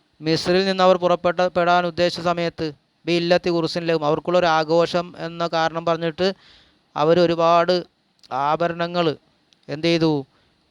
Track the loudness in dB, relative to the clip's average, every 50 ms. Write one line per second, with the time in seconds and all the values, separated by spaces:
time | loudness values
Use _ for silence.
0 | _ _ _ _ -2 -2 -2 0 0 0 2 2 2 0 2 4 4 4 4 4
1 | 2 0 0 0 0 -2 0 0 -2 0 0 0 2 2 2 2 2 0 -2 0
2 | -2 -2 -2 -2 -4 -2 -2 -2 -2 -4 -4 -6 -8 -8 -8 -12 _ _ _ _
3 | _ -2 0 0 2 2 2 2 2 0 0 0 -2 -2 -4 -4 -2 -2 -2 0
4 | 0 0 -2 -2 -2 0 0 2 2 2 2 0 0 2 2 2 2 0 -2 -4
5 | -6 -6 -12 -12 -12 -12 -8 -6 -6 -4 -2 -2 -2 -2 -4 -4 -4 -2 -2 -2
6 | -4 -6 -4 -2 -2 -2 -2 -6 _ -20 -20 _ _ _ _ _ _ _ _ -2
7 | 2 2 4 4 4 2 2 2 2 4 4 4 4 2 0 -2 -2 -8 _ _
8 | _ _ _ _ _ _ -6 -4 -2 -2 -2 0 -2 -4 -4 -4 -6 -4 -2 0
9 | 0 0 -2 -4 _ _ _ _ _ _ _ _ _ -12 -10 -4 -2 0 0 2
10 | 2 0 0 -2 -4 -10 _ _ _ _ _ _ _ _